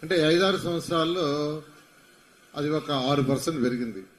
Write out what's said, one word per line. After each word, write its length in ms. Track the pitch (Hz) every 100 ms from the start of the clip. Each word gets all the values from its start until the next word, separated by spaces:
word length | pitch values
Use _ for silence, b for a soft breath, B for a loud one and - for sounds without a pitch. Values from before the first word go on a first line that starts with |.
అంటే, 240 | 160 185 156
ఐదారు 280 | 170 190 185
సంవత్సరాల్లో 1040 | 147 170 156 170 160 180 156 147 147 156 147 - - _ _ _ _ _ _ -
అది 140 | 147
ఒక 200 | 156 143
ఆరు 320 | 143 127 143
పర్సెంట్ 420 | 131 135 123 151
పెరిగింది. 420 | 123 120 120 98 95